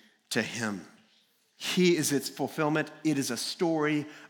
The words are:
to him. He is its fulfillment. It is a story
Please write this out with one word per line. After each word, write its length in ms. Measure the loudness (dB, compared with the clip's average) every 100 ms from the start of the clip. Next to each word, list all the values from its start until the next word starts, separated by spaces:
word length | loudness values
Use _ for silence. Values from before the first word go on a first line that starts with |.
| -20 _ -6
to 120 | -2
him. 460 | -2 -2 -4 -4 -10 -20 _ _ _ _ _ -10
He 400 | -2 4 4 4
is 160 | 2
its 160 | 0 -2
fulfillment. 600 | -6 -4 0 0 2 -2 -2
It 140 | 0 0
is 120 | 0
a 60 | -4
story 680 | -4 -2 0 2 2 0 -2 -12